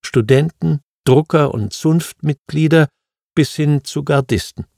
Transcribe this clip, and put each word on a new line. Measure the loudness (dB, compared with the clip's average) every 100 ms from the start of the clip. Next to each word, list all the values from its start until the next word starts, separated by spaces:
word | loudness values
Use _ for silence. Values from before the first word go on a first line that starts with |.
Studenten, | -2 -2 2 2 2 -4 -4 -4 _ _ 2
Drucker | 2 2 0 0
und | -2 -6
Zunftmitglieder | -4 0 0 -2 -8 -6 -6 _ -2 2 4 2 _ _ _ _
bis | -2 -2
hin | 0 0 0 -2
zu | -8
Gardisten. | -2 -2 0 -4 -4 -14 -16